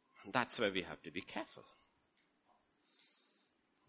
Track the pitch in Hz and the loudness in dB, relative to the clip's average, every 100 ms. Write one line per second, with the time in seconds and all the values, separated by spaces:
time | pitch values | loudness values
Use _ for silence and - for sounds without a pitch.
0 | _ - 104 127 117 - 104 95 82 76 | _ -16 0 2 2 4 4 4 0 -8
1 | - 92 - - 320 - - - - _ | -6 -8 -6 -6 -8 -12 -18 -20 -20 _
2 | _ _ _ _ _ _ _ _ _ - | _ _ _ _ _ _ _ _ _ -20
3 | - - - - - _ _ _ | -20 -20 -20 -20 -20 _ _ _